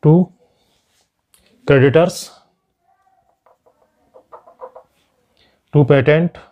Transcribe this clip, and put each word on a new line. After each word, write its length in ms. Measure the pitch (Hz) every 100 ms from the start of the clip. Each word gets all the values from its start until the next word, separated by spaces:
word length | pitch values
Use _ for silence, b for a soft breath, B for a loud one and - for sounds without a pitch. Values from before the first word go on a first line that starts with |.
to 140 | 151 165 180 _ _ _ _ _ _ _ _ _ _ _ _ _ -
creditors, 520 | 139 135 156 175 - - - _ _ _ _ _ _ _ 762 _ _ _ _ _ _ _ _ _ - _ - _ _ 523 - _ _ _ _ _ _ _ _ _
to 120 | 147 135
patent। 560 | 143 135 151 170 - -